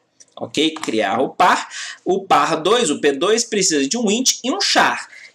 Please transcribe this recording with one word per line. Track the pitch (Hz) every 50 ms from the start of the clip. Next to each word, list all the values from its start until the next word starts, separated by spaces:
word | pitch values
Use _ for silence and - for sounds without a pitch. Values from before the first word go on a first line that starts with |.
| _ _ _ - - _ _
ok? | - 117 117 - - 156 156
Criar | 156 - - 147 120 107 101 95 101 113
o | 135 -
par. | - - 180 196 254 - - - - - - - - - -
O | - 190 190 -
par | - 160 143 147 151 165 156
dois, | 151 185 226 247 220 147
o | 139 -
P | 156 143
dois, | 139 135 170 202 220 240 -
precisa | - 226 202 190 - 160 143 135
de | 139 220 240
um | 226 190
int | 208 247 262 - - -
e | - 254
um | 330 403
char. | - - - 349 - 127 - - - - - - - -